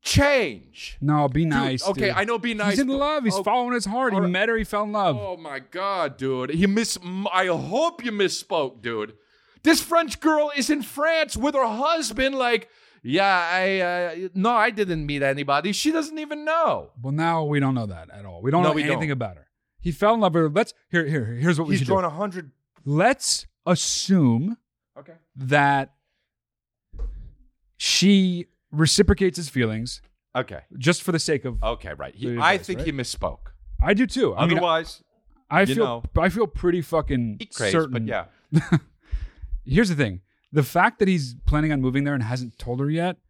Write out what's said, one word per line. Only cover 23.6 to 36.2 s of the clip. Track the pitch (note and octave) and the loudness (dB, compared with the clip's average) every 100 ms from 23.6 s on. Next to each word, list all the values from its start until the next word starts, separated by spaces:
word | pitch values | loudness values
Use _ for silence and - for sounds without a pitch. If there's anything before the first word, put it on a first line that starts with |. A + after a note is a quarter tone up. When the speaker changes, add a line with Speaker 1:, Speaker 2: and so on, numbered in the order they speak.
| - | 0
Speaker 2:
assume | F3+ - - - F#3+ C3+ A#2 E3+ A#3 _ _ _ - | 0 0 -4 2 4 6 4 0 -6 _ _ _ -20
Speaker 1:
Okay. | - - _ | -20 -20 _
Speaker 2:
that | C3 C3 D3 C#3 C#3 C3+ _ _ _ _ _ _ _ _ _ _ - - - - - _ _ _ _ | -12 0 2 4 2 -2 _ _ _ _ _ _ _ _ _ _ -12 -10 -10 -18 -20 _ _ _ _
she | - - F3+ G3+ F#3 F3 F3 _ _ | -2 2 6 6 4 -2 -8 _ _
reciprocates | D3 D#3+ - G3+ G3 F#3+ F3 | 0 2 4 4 4 2 0
his | D#3 | -6
feelings. | C3+ A#2 A2 A#2+ - - _ _ B2 | -2 0 -2 -8 -10 -20 _ _ -6
Speaker 1:
Okay. | B2+ F2+ - - | -6 -10 -16 -4
Speaker 2:
Just | B2+ F3 | 0 0
for | - | 0
the | E3 | -2
sake | - D3 | 0 -2
of | C3 A#2 | -2 -4
Speaker 1:
Okay, | A2 A#2 G2 | -4 -6 -10
right. | C#2+ C2+ | -12 -12
He, | F#2+ B2 | -10 -6
Speaker 2:
the | A#2+ | 0
Speaker 1:
I | D#3 | 2
Speaker 2:
advice, | G3 - | 2 -2
Speaker 1:
think | F3+ | -6
Speaker 2:
right? | D#3+ | -6
Speaker 1:
he | |
misspoke. | C#3+ B2 - F2+ - - - - - | -6 -6 -6 -6 -8 -16 -20 -16 -2
Speaker 2:
I | C3 | 2
do | G3+ B3 | 4 2
too. | C4 G3+ F#2 | 2 0 2
I | B2+ | 2
mean, | E3 | 2
Speaker 1:
Otherwise, | E3+ E3 E3 - _ _ _ _ _ | 2 0 -2 -14 _ _ _ _ _
Speaker 2:
I | D3+ | 2
Speaker 1:
you | G3 | 2
Speaker 2:
feel, | C3+ | 2
Speaker 1:
know. | C3+ A#2+ - | 0 -2 -2
Speaker 2:
I | - | 2